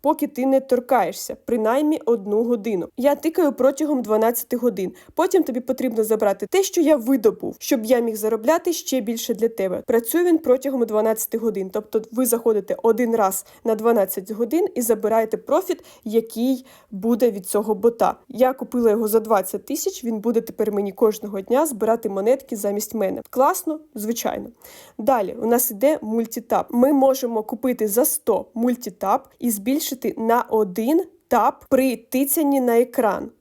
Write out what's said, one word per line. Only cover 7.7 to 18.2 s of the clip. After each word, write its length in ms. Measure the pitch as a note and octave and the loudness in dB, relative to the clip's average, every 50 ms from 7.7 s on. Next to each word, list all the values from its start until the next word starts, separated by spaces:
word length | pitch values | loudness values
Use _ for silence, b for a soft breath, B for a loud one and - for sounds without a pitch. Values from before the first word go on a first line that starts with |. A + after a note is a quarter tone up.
| D4 B3 G#3+ | -2 -2 2
я 140 | A3 B3+ A#3+ | 2 2 2
міг 160 | A#3 A#3 G#3+ | 2 -2 -4
заробляти 580 | G#3 G3+ G#3+ A3+ G#3+ G#3+ B3 D#4+ F4 E4+ F4+ E4 | -2 -2 -2 -2 0 2 2 0 2 0 -2 -6
ще 280 | - - - C4+ C4 | -6 -4 -4 -4 -2
більше 320 | G#3+ G#3 A#3 A3+ - - A3+ | -2 -4 -6 -6 -4 -6 -2
для 160 | G3+ A3 A3+ | -2 -2 -2
тебе». 340 | A3+ - F#3+ F#3+ F3+ - - - | -2 -2 -4 -4 -4 -6 -2 0
Працює 360 | A#3+ A3+ A#3 - - E4 F4 | 0 0 0 0 -2 0 2
він 140 | F4+ E4 D#4+ | 2 2 2
протягом 480 | - - B3 C4 B3+ C#4 C4+ B3+ A#3 | 4 2 2 2 2 -4 -2 -2 -2
дванадцяти 520 | A3+ G#3+ G#3+ A3 A3 A3 A3 - - - A#3 | 0 0 0 2 0 0 -2 -4 -6 -6 -4
годин. 320 | A3 A3+ G3+ G3 F#3+ F#3+ - | -2 -2 -4 -4 -6 -6 -6
Тобто 280 | G#3+ G#3 - - A3 G#3+ - | -8 -8 -4 -4 -4 -4 -4
ви 140 | A3+ A3+ C4 | -4 0 2
заходите 500 | A#3+ A#3+ A#3 A#3 A#3+ A3 G#3 G3 - F#3 - - | 2 2 2 2 0 0 0 -2 -4 -8 0 2
один 320 | A#3 A3 G#3+ B3 A#3 A3+ | 0 2 2 2 0 2
раз 300 | A3+ G#3 F#3+ G3 - - B B B B | 2 2 2 0 -4 -10 B B B B
на 120 | A#3 A3 | -2 -2
дванадцять 560 | G#3+ A3 A#3 A#3+ A3 F#3+ F#3+ - G#3 F#3+ F#3+ | 0 2 2 4 4 2 0 -2 -10 -8 -8
годин 360 | A3 G3+ A#3 G#3+ C4+ E4 F4+ F4 - | -4 -4 -2 0 0 0 0 0 -2
і 60 | - | -4
забираєте 560 | B3 A3+ A#3 G#3+ G3 G#3 A3 A3+ A3+ A3 A3 - | 0 0 0 0 0 0 2 2 0 0 -4 -6
профіт, 480 | - - C4 E4 F#4+ - F4+ - B B B B B | -2 0 0 0 0 -2 -8 -8 B B B B B
який 600 | A3 G#3+ A3+ A3 A3+ - A3 A#3 C4 C4+ B3 B3+ B B B B B | -2 -2 -2 -2 -2 -6 -4 0 0 -2 -2 -4 B B B B B
буде 400 | - F#3+ F#3 A#3 A#3+ A3 B3+ A#3 | -14 -6 0 0 2 2 2 0
від 140 | G3+ G3+ F3+ | 0 -2 -10
цього 300 | - - G#3 G3+ G3+ G#3+ | -4 -2 -2 0 0 -4
бота. 400 | F#3+ G3 A#3 A#3 A#3 G3+ - - - | 2 2 0 2 2 0 0 0 -4